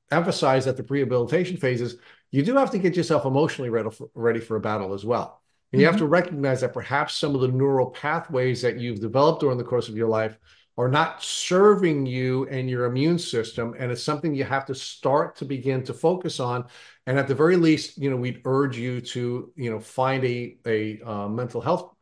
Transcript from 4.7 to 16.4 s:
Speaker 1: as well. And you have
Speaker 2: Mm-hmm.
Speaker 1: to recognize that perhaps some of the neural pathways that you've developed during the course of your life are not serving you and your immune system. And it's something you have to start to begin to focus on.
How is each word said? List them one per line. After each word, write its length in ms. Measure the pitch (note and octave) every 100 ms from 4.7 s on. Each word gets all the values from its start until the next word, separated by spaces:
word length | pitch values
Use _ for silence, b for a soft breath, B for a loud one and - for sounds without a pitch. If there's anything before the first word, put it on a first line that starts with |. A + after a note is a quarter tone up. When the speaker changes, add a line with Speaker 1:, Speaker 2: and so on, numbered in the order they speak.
| G#2+ F#2+
Speaker 1:
as 120 | G2 G#2
well. 360 | A#2 - - _ _ _
And 60 | C3
you 60 | D3+
have 100 | G3
Speaker 2:
Mm-hmm. 100 | D#3
Speaker 1:
to 40 |
recognize 520 | E3+ F3 D3 C#3 B2+
that 120 | B2
perhaps 420 | B2+ - C#3 D3+ -
some 200 | D3+ C#3
of 60 |
the 80 | B2+
neural 420 | B2+ C#3 C3+ B2
pathways 720 | - C#3+ E3 E3 C3 B2+ A#2+
that 180 | B2 A#2
you've 200 | B2 G#2+
developed 420 | A2 C3 D3+ D#3+
during 160 | C#3+ B2
the 60 |
course 260 | B2 B2 A2+
of 60 | G#2+
your 140 | A2+
life 280 | A2 A2 A2 b b b -
are 100 | B2
not 340 | D3 D#3+ -
serving 840 | - - - F3+ G3+ G3 F3+ D3 C3
you 420 | B2+ B2+ C3 C3+
and 220 | C3+ C3
your 160 | B2 B2
immune 340 | B2+ D3+ E3+
system. 560 | - A#2 A2 - A#2 A2+
And 140 | B2+
it's 100 | A#2+
something 320 | - D3 E3
you 120 | C#3 A#2+
have 200 | C3+ C3+
to 80 |
start 640 | C3 - - C#3+ C#3+ E3 -
to 100 | C3+
begin 380 | C3+ B2+ C3
to 100 | B2+
focus 460 | A#2+ D#3+ F#3 E3+
on. 260 | -